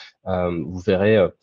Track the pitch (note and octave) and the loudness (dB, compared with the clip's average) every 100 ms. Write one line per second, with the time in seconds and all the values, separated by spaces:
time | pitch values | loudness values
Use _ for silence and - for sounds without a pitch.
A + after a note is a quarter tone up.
0 | - _ F#2 F#2 F2+ E2+ D2 F#2 F#2 F#2 | -20 _ -6 -4 -2 -4 -8 -6 -2 2
1 | G#2 A2 E2+ - | 4 4 2 -2